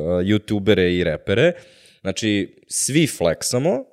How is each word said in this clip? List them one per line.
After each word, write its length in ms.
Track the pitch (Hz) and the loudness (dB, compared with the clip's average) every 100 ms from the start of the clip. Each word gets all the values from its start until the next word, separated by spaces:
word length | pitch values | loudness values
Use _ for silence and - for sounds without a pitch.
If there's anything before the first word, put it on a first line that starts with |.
| 78 90 | -2 0
youtubere 760 | 95 107 - 104 98 95 90 90 | 2 0 0 -2 2 4 2 2
i 40 | |
repere, 500 | 85 76 - 98 165 175 - _ _ _ | -2 -4 -2 2 2 0 -10 _ _ _
znači, 540 | 98 92 110 104 87 _ - | -8 -4 -2 0 -2 _ -10
svi 400 | - - 147 156 | -6 -2 0 0
fleksamo 760 | - 85 78 - 123 156 247 262 | 0 -2 -2 -2 -2 -2 -2 -6